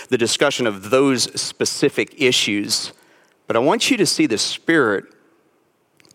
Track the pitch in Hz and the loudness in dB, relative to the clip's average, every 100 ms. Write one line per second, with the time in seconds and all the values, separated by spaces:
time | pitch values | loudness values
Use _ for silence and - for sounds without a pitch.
0 | - 123 113 - 147 - 120 98 101 127 | -4 0 0 0 0 0 -2 -4 0 2
1 | 139 123 - - - - 110 - 143 - | 2 0 -2 -6 -8 -4 -4 0 0 0
2 | 101 - 127 - - 104 107 - - - | -6 0 0 2 0 -2 -2 -4 -6 -14
3 | _ _ _ _ - 113 139 220 - 240 | _ _ _ _ -4 0 2 2 2 2
4 | 180 - 151 104 - - - 165 117 95 | 2 2 0 0 -4 -4 0 2 2 0
5 | - _ _ _ _ _ _ _ _ _ | -4 _ _ _ _ _ _ _ _ _
6 | _ | _